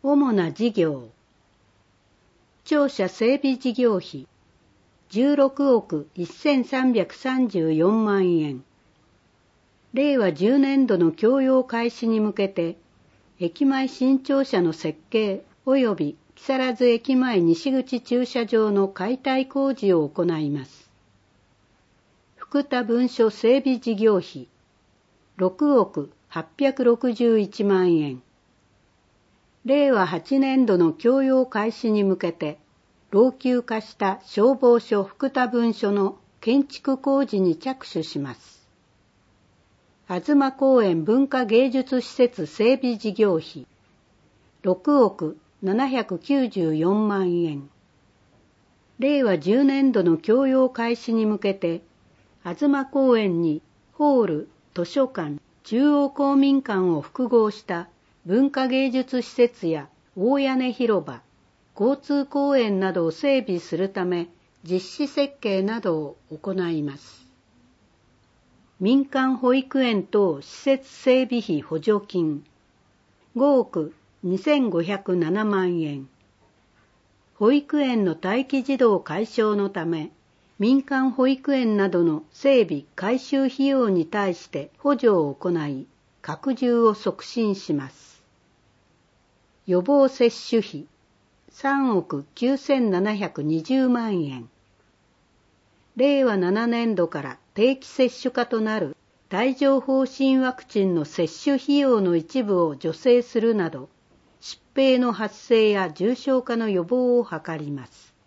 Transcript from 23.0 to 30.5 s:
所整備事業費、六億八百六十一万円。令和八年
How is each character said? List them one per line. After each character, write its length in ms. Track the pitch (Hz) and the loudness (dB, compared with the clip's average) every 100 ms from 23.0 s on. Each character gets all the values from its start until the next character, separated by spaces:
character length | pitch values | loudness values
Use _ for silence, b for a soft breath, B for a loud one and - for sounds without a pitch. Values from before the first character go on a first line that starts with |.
| 247 | 0
所 200 | - 226 | 2 0
整 300 | - 226 269 | 2 2 4
備 200 | 269 247 | 2 -2
事 180 | 233 202 | -2 0
業 220 | 220 196 | 2 2
費、 280 | 156 139 123 _ _ _ _ _ _ _ _ - | -2 -16 -20 _ _ _ _ _ _ _ _ -4
六 420 | 185 185 294 269 | -4 0 2 4
億 300 | 185 - 139 _ _ | 2 -4 -10 _ _
八 180 | 165 160 - | -14 -14 -2
百 280 | 277 269 240 | -2 2 2
六 280 | 233 254 | 2 0
十 240 | 220 240 226 | 0 2 2
一 260 | 202 - 202 | 0 -2 0
万 320 | 190 180 165 | 2 4 2
円。 240 | 147 127 _ _ _ _ _ _ _ _ _ _ _ _ _ _ 233 | 0 -8 _ _ _ _ _ _ _ _ _ _ _ _ _ _ 0
令 260 | 285 277 | 2 4
和 160 | 233 180 | 2 0
八 320 | 165 - 269 | -4 -2 0
年 260 | 269 | 2